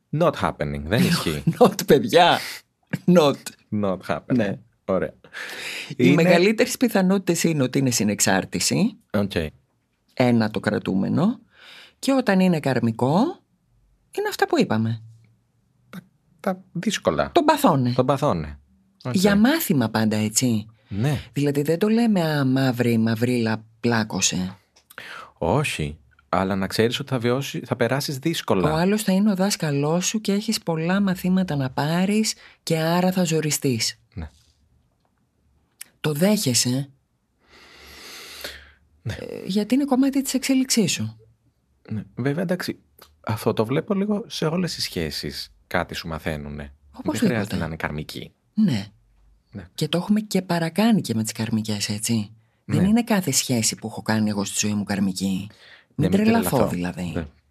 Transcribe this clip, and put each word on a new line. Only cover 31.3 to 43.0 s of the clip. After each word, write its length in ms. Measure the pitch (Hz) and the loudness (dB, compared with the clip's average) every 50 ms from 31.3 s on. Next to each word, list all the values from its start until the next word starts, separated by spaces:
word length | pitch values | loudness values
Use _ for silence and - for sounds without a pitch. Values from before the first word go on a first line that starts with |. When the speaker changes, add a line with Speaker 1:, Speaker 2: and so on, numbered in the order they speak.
| 185 190 185 180 151 | 2 2 2 0 -2
Speaker 2:
να 140 | 143 131 127 | -2 -2 -2
πάρεις 640 | - 143 139 151 165 175 190 196 208 220 220 214 - - - - - _ | -2 -2 0 0 0 0 0 2 2 0 0 0 -4 -8 -14 -20 -20 _
και 160 | _ - 165 160 | _ -2 -2 0
άρα 340 | 160 165 170 180 180 185 | 2 2 2 2 2 2
θα 120 | 185 185 180 | 2 2 0
ζοριστείς. 760 | 156 160 156 151 151 143 - - 139 120 110 - - - _ _ _ - | 2 0 0 0 0 -2 -2 0 -2 0 0 -2 -4 -6 _ _ _ -14
Speaker 1:
Ναι. 160 | 90 80 - - _ _ _ _ _ _ _ _ _ _ _ _ _ _ _ _ _ _ _ _ _ _ _ _ _ _ _ _ - - - _ _ | -12 -12 -12 -14 _ _ _ _ _ _ _ _ _ _ _ _ _ _ _ _ _ _ _ _ _ _ _ _ _ _ _ _ -20 -20 -20 _ _
Speaker 2:
Το 120 | - 156 | -4 -4
δέχεσαι, 800 | 147 143 180 208 214 214 - 135 120 - - 123 127 135 139 - _ _ _ _ _ _ _ _ _ _ _ _ - - - - - - - - - - - - - - - - - - - - - - - - _ _ _ _ _ _ | 0 2 2 2 2 2 2 0 0 2 2 2 0 -2 -2 -6 _ _ _ _ _ _ _ _ _ _ _ _ -20 -20 -20 -20 -20 -20 -20 -20 -20 -20 -20 -20 -20 -18 -18 -18 -16 -16 -16 -16 -16 -18 -20 -20 _ _ _ _ _ _
Speaker 1:
Ναι. 120 | - 113 - - | -10 -10 -10 -8
Speaker 2:
ε, 220 | 50 50 - 52 - | -10 -12 -12 -10 -8
γιατί 280 | - 185 208 208 214 247 | -4 -2 -2 0 2 2
είναι 100 | 277 285 | 0 2
κομμάτι 380 | 285 262 254 277 277 269 277 | 2 2 2 2 2 2 0
της 120 | 262 - - | -2 -2 -4
εξέλιξής 580 | 254 - - 269 262 254 - - 233 190 143 | -2 0 2 2 2 2 2 2 2 2 2
σου. 240 | - - 110 110 - - - _ _ _ _ _ _ _ _ _ _ _ _ - | 0 -2 -6 -8 -10 -14 -20 _ _ _ _ _ _ _ _ _ _ _ _ -10
Speaker 1:
Ναι. 120 | 110 104 - - _ | -8 -8 -8 -10 _
Βέβαια, 280 | - 123 143 143 170 | -4 -4 -2 -2 -2
εντάξει, 360 | 190 175 185 180 - - - - _ _ _ - | -2 -2 -2 -4 -4 -6 -10 -10 _ _ _ -20